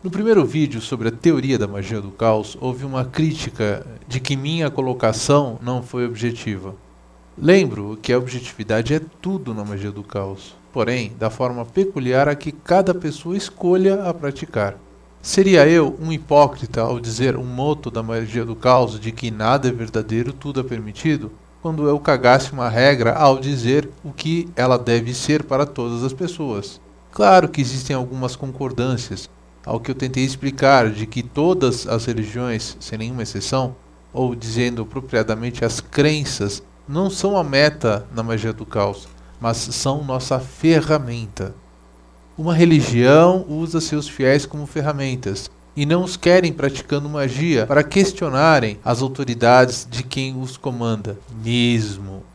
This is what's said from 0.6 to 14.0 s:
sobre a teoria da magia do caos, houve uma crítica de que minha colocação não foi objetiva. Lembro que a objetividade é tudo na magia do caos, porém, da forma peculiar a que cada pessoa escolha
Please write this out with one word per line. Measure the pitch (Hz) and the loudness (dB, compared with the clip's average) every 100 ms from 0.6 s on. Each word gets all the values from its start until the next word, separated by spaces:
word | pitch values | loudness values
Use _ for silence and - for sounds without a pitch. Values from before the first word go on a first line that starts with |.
| 147 113 | 0 -2
sobre | - 127 110 | -6 -4 -4
a | |
teoria | 113 170 147 131 123 | 2 2 2 2 0
da | 104 | -2
magia | 101 95 110 | -4 -6 -6
do | 98 | -8
caos, | 98 113 110 101 - | -2 2 2 -2 -8
houve | 127 123 | -8 -6
uma | 139 131 131 | -6 -6 -4
crítica | - 160 156 - - 107 101 - 113 - | 0 0 -2 -8 -4 -2 -2 -8 -18 -8
de | 123 | -6
que | 127 139 | -4 -4
minha | 139 165 151 | -2 -2 -2
colocação | 131 131 123 113 110 - 143 139 113 | -2 -4 0 0 0 2 2 2 -6
não | 120 127 | -6 -6
foi | 123 123 123 | -6 -4 -4
objetiva. | 113 120 120 - 98 95 98 - - _ - - - | -2 -4 -4 -8 -8 -10 -16 -20 -20 _ -20 -20 -2
Lembro | 147 190 151 104 101 110 | 4 4 4 -4 -8 -8
que | - | 0
a | 123 | 0
objetividade | 123 127 123 - 107 110 117 | 0 -10 -12 -12 -2 -2 0
é | 156 156 _ | -2 -4 _
tudo | 180 190 127 | -6 -6 -6
na | 107 | -8
magia | 104 101 104 | -8 -8 -8
do | 101 | -10
caos, | 98 101 98 98 - - _ | -10 -8 -8 -10 -16 -20 _
porém, | 131 110 123 107 117 | -4 -2 -2 -4 -4
da | 110 | -6
forma | 110 127 123 | -2 -4 -4
peculiar | 117 - 190 190 127 127 143 | -4 -2 -2 -2 0 2 2
a | 147 | 0
que | 156 | -6
cada | 143 - 180 185 | -12 0 2 2
pessoa | 180 160 143 165 196 | 0 -4 -6 -6 -6
escolha | - - 175 185 190 196 | -8 -4 2 4 4 2